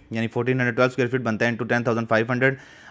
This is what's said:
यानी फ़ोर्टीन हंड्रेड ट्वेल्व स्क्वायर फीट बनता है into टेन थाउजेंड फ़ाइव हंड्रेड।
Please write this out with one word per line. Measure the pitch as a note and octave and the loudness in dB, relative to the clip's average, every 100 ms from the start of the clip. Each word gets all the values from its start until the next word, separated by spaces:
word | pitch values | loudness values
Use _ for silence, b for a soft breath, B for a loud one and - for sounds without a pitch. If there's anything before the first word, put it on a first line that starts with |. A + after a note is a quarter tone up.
| - | -8
यानी | A2+ A2+ | -4 -2
फ़ोर्टीन | B2 A#2+ C3 | -2 0 0
हंड्रेड | B2 | 0
ट्वेल्व | A2+ B2+ | 2 2
स्क्वायर | C3 A#2+ | 2 0
फीट | C3 | -2
बनता | A2+ G#2+ A#2 | -2 0 0
है | A2+ | -2
into | A#2 | -2
टेन | A#2+ | -2
थाउजेंड | A#2 A2+ A2+ | 0 -2 2
फ़ाइव | A2 A2+ | 2 2
हंड्रेड। | B2 C3 C3+ B B B | 2 0 0 B B B